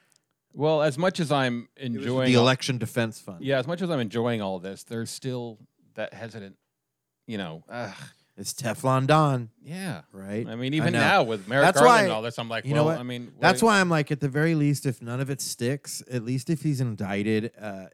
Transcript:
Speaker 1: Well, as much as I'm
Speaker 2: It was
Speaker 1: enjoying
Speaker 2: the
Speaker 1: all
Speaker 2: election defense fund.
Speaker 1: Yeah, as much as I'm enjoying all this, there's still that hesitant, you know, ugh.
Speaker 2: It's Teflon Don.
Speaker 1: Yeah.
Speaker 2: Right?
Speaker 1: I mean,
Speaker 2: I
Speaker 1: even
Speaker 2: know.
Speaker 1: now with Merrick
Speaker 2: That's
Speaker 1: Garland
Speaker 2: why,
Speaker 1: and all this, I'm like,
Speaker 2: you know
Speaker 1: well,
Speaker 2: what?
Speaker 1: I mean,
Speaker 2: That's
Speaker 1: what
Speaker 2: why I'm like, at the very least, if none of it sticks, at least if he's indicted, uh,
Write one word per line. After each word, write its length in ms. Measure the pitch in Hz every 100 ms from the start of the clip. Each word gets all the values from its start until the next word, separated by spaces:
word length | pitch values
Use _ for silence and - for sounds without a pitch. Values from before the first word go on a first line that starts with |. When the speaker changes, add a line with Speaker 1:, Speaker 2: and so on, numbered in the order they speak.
| _ _ _ _ _
Speaker 1:
Well, 300 | - 147 156
as 140 | 151 131
much 220 | 185 180
as 100 | 147
I'm 380 | 143 127 120 - -
Speaker 2:
It 160 | 131
was 80 | 117
Speaker 1:
enjoying 240 | 127 131 127
Speaker 2:
the 40 | 123
Speaker 1:
all 40 |
Speaker 2:
election 340 | 123 127 - 123
defense 420 | 113 - 113 -
fund. 240 | - 87
Speaker 1:
Yeah, 140 | 131 135
as 80 | 123
much 140 | 170
as 80 | 180
I'm 100 | 151
enjoying 400 | 107 117 120 113
all 160 | 98 92
this, 240 | 92 113
there's 260 | - 117 113
still 480 | - 135 127 120 107 _ _ _
that 180 | - 107
hesitant, 420 | 95 113 110 98 - _ _ _ _ _ _ -
you 100 | 107
know, 240 | 90 80 -
ugh. 260 | 120 101 95 - - _ -
Speaker 2:
It's 140 | 101
Teflon 540 | - 123 104 131 131 135
Don. 420 | 156 147 131 113 _
Speaker 1:
Yeah. 400 | - 180 190 90 -
Speaker 2:
Right? 340 | 95 98 107 113
Speaker 1:
I 100 | 113
mean, 180 | 131
Speaker 2:
I 20 | 156
Speaker 1:
even 160 | 151
Speaker 2:
know. 80 | 120
Speaker 1:
now 220 | 147 196
with 260 | 120 110 95
Merrick 160 | 135 165
Speaker 2:
That's 100 | 196
Speaker 1:
Garland 160 | 247 226
Speaker 2:
why, 20 |
Speaker 1:
and 80 | 196
all 80 | 110
this, 180 | 117 117
I'm 120 | 113
like, 160 | 113 127
Speaker 2:
you 80 |
know 100 | 147
Speaker 1:
well, 80 | 156 120
Speaker 2:
what? 40 |
Speaker 1:
I 20 |
mean, 300 | 123 120 120 -
Speaker 2:
That's 220 | 160 190
Speaker 1:
what 60 | 226
Speaker 2:
why 120 | 202
I'm 80 | 180
like, 220 | 160 143
at 100 | 151
the 80 | 143
very 260 | 139 160
least, 300 | 160 147 139
if 160 | 139 117
none 200 | 117 123
of 100 | 135
it 100 | 139
sticks, 640 | - - 120 143 - - -
at 120 | 123
least 280 | 113 131 -
if 100 | 165
he's 200 | 156 131
indicted, 680 | 123 104 98 101 104 107 113 -
uh, 280 | 104 98 92